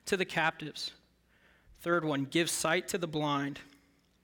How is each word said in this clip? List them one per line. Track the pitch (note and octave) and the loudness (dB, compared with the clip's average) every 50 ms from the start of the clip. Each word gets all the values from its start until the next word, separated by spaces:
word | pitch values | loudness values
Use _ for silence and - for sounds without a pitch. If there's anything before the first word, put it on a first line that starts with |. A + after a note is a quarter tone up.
| _ | _
to | - G#3 | -2 0
the | F#3 F#3 | 0 0
captives. | F3+ - F3 D#3 D#3+ - - D#3 D3 - - - - - - _ _ _ _ _ _ _ _ _ _ _ _ _ - - - | 0 0 2 2 2 0 -2 -6 -10 -10 -8 -10 -10 -10 -14 _ _ _ _ _ _ _ _ _ _ _ _ _ -20 -20 -6
Third | - E3+ E3+ F3 D#3+ | 0 2 2 2 2
one, | D#3 D3 C#3 C#3 | 2 0 0 0
give | B2+ - E3 E3+ D#3 | 2 2 2 2 2
sight | - - - D#3+ D#3+ F3+ F3 - | 0 0 0 2 2 2 0 -2
to | - G3 | -2 -2
the | E3+ | -2
blind. | E3 D3+ D#3 D3+ D3 C#3+ C#3+ C#3+ C#3+ C#3+ - - - - - _ _ _ _ _ _ _ _ | -2 -2 0 0 2 2 0 0 -2 -6 -8 -12 -16 -20 -20 _ _ _ _ _ _ _ _